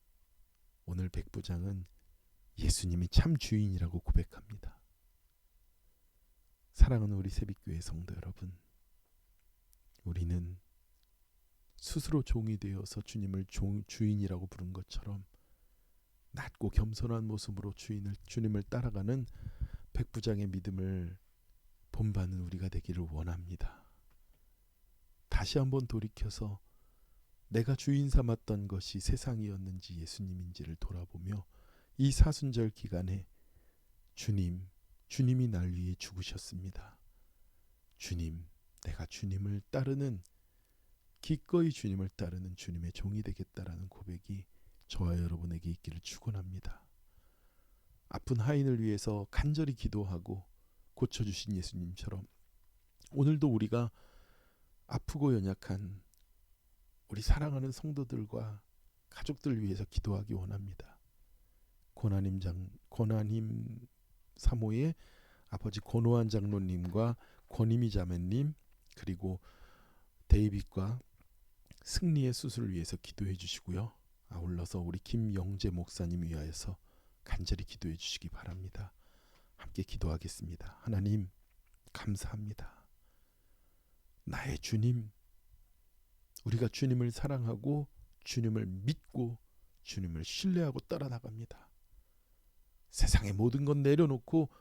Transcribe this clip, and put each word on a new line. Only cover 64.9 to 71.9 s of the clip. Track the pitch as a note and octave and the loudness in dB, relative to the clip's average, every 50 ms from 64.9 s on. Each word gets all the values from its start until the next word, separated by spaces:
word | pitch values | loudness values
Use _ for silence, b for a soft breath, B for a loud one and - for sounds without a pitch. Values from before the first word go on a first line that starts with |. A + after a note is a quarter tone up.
| E3 b b b b b b b b b b b | 0 b b b b b b b b b b b
아버지 | - G2 - A2 G2 G#2+ | -8 -6 -4 -4 -4 -4
권호한 | - - - A#2 A#2 A#2 A#2+ A#2+ A#2 A2 | -4 0 0 4 4 6 6 6 4 4
장로님과 | G#2+ G#2+ G2+ G2+ G#2 G2+ G2 F#2 F2+ F2 F2 F2+ F2 G#2+ A2+ A#2+ A#2 b b b b b b - | 2 2 2 2 0 0 0 0 0 -2 -2 0 0 2 2 2 0 b b b b b b -8
권희미 | - - A#2 A2+ A2+ A#2+ B2 A2+ | 0 2 4 4 4 4 2 2
자매님, | G2+ G#2 F2 F2 F2+ F2 F2 F2+ G#2 B2 C#3+ D3 D3+ - _ _ - _ _ - - | 2 0 0 0 0 -2 0 0 0 2 2 0 -2 -4 _ _ -20 _ _ -20 -20
그리고 | - - - F#2 F2 G2 F#2+ F#2 F2+ b b b b b b b b b b b b b b b _ - - | -10 -8 -6 -6 -4 -4 -4 -4 -4 b b b b b b b b b b b b b b b _ 6 8
데이빗과 | - G#2 G#2+ G#2 G2+ G2+ F#2+ - - F#2+ F#2+ G2+ A#2 B2 - - - - - - - - - - - - - - - - - | 8 8 8 6 2 0 -4 -4 -2 -2 -2 0 -2 -4 -6 -12 -20 -20 -20 -20 -20 -20 -20 -20 -20 -20 -20 -20 -20 -20 -12
승리의 | - | -6